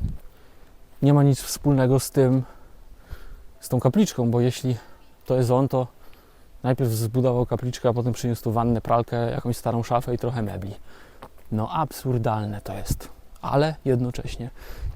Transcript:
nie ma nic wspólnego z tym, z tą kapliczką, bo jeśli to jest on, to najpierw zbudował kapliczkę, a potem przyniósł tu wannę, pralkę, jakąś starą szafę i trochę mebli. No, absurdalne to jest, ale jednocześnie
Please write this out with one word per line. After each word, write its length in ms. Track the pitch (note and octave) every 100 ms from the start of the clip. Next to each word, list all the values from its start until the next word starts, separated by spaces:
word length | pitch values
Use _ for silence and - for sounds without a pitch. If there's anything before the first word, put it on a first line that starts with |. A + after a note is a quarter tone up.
| - - - - - - - - - -
nie 120 | C3+
ma 100 | C#3+
nic 180 | C#3+ C3
wspólnego 580 | - - C#3+ C#3 B2+ C3
z 120 | -
tym, 320 | - C3 C3 B2+ - - - - - - - - - - -
z 100 | -
tą 100 | B2+
kapliczką, 520 | C3 G3+ G#3 - A#2+
bo 100 | A#2+
jeśli 360 | B2 A#2+ B2+ A#2+ - - - - -
to 100 | B2+
jest 160 | A#2+
on, 160 | B2+ C3+
to 200 | C3 B2+ - - - - - - -
najpierw 280 | B2 B2+ C3
zbudował 540 | A2 A2+ B2 B2+ B2 B2
kapliczkę, 440 | A#2 B2 A#2+ B2+
a 40 |
potem 200 | A#2 A#2+
przyniósł 300 | G#2+ B2 A#2
tu 80 | -
wannę, 300 | A2 A#2 A#2
pralkę, 500 | - A#2 A#2 A#2+ A#2
jakąś 260 | B2+ - A#2
starą 260 | - A#2
szafę 300 | A2+ A#2+ B2
i 40 | A#2+
trochę 240 | A#2+ B2+
mebli. 340 | G#2 F#2+ G2 G2 - - - - - - -
No, 200 | G#2+ A2
absurdalne 880 | E3 D3+ - C3+ B2 A2+ G#2+ G#2+ G#2
to 120 | -
jest, 360 | F#2+ - - - - - -
ale 340 | - C3 D#3 D3+ -
jednocześnie 640 | B2 B2 B2 - - A#2+ - - - -